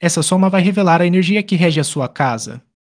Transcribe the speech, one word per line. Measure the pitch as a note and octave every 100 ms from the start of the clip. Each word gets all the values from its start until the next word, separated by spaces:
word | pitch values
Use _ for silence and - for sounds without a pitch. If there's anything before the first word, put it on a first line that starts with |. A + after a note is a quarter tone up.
Essa | E3+ E3
soma | - F#3 F#3+
vai | F#3+
revelar | F3+ G3+ F#3 E3+
a | F3
energia | F#3 F3 G#3
que | G3+
rege | F3+ F3 D#3
a |
sua | C#3+ D3 B2
casa. | - C3+ A#2 A2 A#2+ _ _ _